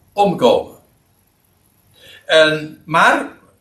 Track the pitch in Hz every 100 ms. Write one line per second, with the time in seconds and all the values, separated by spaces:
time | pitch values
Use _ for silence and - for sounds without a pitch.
0 | _ - 196 151 123 90 - - _ _
1 | _ _ _ _ _ _ _ _ _ _
2 | - - - 160 156 156 151 - - 165
3 | 220 285 - - _ _